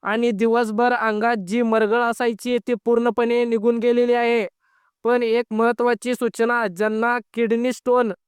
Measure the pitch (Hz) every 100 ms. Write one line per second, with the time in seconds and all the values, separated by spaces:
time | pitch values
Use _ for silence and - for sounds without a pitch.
0 | - 220 240 202 226 226 233 214 240 247
1 | 220 214 226 240 180 226 233 220 214 233
2 | 233 226 240 226 247 240 - 240 - 233
3 | 240 220 233 240 240 226 220 233 240 240
4 | 240 240 240 233 190 _ _ _ _ _
5 | 226 240 240 226 240 214 233 240 240 233
6 | 240 247 233 - 226 240 220 170 214 220
7 | 233 240 - - 233 233 247 247 - 247
8 | 233 185